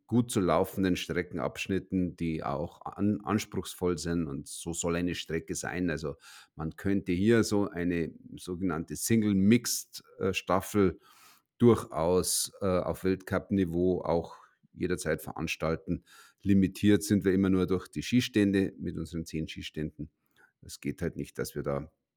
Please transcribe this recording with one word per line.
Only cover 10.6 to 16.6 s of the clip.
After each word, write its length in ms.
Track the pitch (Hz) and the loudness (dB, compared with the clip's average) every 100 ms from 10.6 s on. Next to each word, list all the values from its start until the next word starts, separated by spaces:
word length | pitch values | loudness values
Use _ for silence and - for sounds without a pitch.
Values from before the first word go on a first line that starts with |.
| - 104 92 - _ - - _ _ - | 2 4 4 2 _ -20 -20 _ _ 4
durchaus, 920 | 120 110 - - 82 90 - - - - | 6 6 2 -2 2 2 2 -2 -4 -4
äh, 60 | 98 | 0
auf 360 | 90 - 82 | 0 0 -2
Weltcup-Niveau 1000 | 92 92 - 92 - 98 87 85 92 87 | -2 -2 -2 -4 0 0 2 2 2 2
auch 340 | - 85 82 - - _ _ | 0 0 -2 -10 -20 _ _
jederzeit 500 | - 87 90 80 80 | -6 -2 -2 -2 -4
veranstalten. 800 | - - 82 - 80 80 - 82 - - - _ | -4 -6 -6 -2 -2 -2 -4 -6 -8 -20 -20 _
Limitiert 600 | 98 98 | 2 4